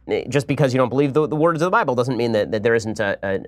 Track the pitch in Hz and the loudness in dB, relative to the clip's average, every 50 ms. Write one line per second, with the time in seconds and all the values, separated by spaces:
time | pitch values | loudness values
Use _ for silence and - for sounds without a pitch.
0 | _ - 104 101 - - 110 143 131 - 139 131 151 135 120 131 131 120 113 131 | _ -4 -4 -4 -2 -2 -2 -2 0 0 0 0 0 2 2 2 2 2 2 2
1 | 147 143 123 147 156 - 151 151 156 175 165 151 165 185 190 233 226 139 127 120 | 0 2 2 0 0 0 0 0 2 2 2 0 0 0 2 2 0 0 0 0
2 | 120 131 131 110 120 117 113 107 101 71 90 110 101 117 117 117 104 110 107 - | 0 0 0 0 0 0 2 0 0 0 -2 -2 0 2 2 2 0 -2 -4 -2
3 | 107 98 98 - - 98 98 95 - | -2 -2 -2 -2 -4 -4 -4 -4 -4